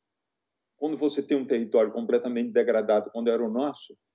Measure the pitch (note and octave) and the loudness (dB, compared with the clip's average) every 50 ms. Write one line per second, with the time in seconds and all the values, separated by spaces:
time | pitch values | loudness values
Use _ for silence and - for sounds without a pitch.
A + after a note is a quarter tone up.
0 | _ _ _ _ _ _ _ _ _ _ _ _ _ _ _ - C#3+ D#3 D#3 - | _ _ _ _ _ _ _ _ _ _ _ _ _ _ _ -8 -6 -6 -4 -2
1 | D3 D3 C#3+ C#3+ - - D3+ C3+ C3 B2+ B2+ A#2 A#2 G#2 - A#2 A2 G#2+ A2+ A#2 | -2 -2 -2 -2 -2 0 0 0 0 0 -2 -2 0 2 2 2 2 2 0 -6
2 | A#2 G#2+ A#2+ A#2+ A#2+ B2 B2 A#2 A#2+ A#2+ G#2+ A#2+ A2 A#2+ A2+ A2 G#2 G#2+ G#2+ G#2+ | -2 0 0 0 0 0 -2 -2 -2 0 2 2 2 2 2 0 2 2 2 2
3 | G#2 - - A#2 A#2 A#2 A2+ A#2 A#2+ A2 G#2+ B2 C#3+ D3 C#3 - - - - _ | 0 -2 -8 -4 0 0 0 0 0 -2 -2 -2 -4 -4 -6 -10 -16 -20 -20 _
4 | _ _ | _ _